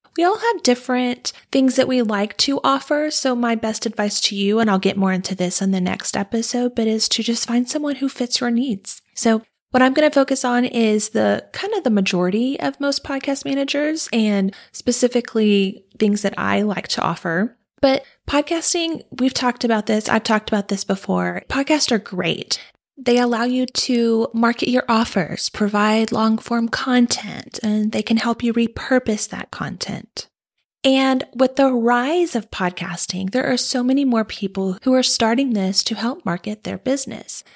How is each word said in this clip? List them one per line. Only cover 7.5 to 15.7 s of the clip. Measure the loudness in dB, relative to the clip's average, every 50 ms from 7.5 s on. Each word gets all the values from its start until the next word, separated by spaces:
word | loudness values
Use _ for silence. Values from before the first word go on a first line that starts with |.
| 0 0 0 0
someone | -2 -2 -2 -4 -4
who | -2 -4 -4
fits | -4 -4 -4 -4 -2 -2
your | -2 0
needs. | 0 0 0 -2 -4 -4 -4 -6 -8 -8 -10 _ _
So | -2 0 2 2 2 -2 _ _ _ _ _
what | 2 4 4
I'm | 4 4
gonna | 4 4 4
focus | 4 4 2 2 2 0 0
on | 0 0 0 0
is | 0 0 2 2 2 4 2 2 0
the | 0 2 2 2 2 0 -2 -8 -10
kind | -8 -6 -4 -2
of | -2 0
the | 2
majority | 2 2 2 2 0 0 0 2 2 0 0 -2 -2 -2
of | -4 -6 -4 -2
most | -2 -2 -2 -2 -4
podcast | -6 -6 -4 -4 -4 -4 -4 -4
managers, | -4 -2 -2 -2 -2 -2 -2 -2 -2 -2 -2 -4 -2 0
and | 0 2 2 2 2 0 0 -2 -6 -12 -16
specifically | -16 -6 -2 -2 2 2 2 2 2 0 -2 -2 0 2 4 4 4 4 2 0